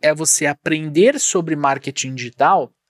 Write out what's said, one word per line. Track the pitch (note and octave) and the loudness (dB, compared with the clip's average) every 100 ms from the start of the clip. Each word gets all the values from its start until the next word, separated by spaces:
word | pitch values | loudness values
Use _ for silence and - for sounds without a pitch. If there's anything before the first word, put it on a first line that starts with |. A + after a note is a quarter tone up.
é | D3+ D3+ | 0 0
você | D#3+ - D3 | 0 0 -2
aprender | C#3+ - D#3 D#3 D3 A3 C#4+ | -4 -4 -4 -2 4 4 4
sobre | - F#3+ E3 D3+ | -2 -2 -2 0
marketing | C#3+ C3+ - C3+ C3 C3 | 0 -2 -6 -8 -8 -8
digital | A#2+ - D3 F#3+ B2+ _ _ | -10 0 2 2 0 _ _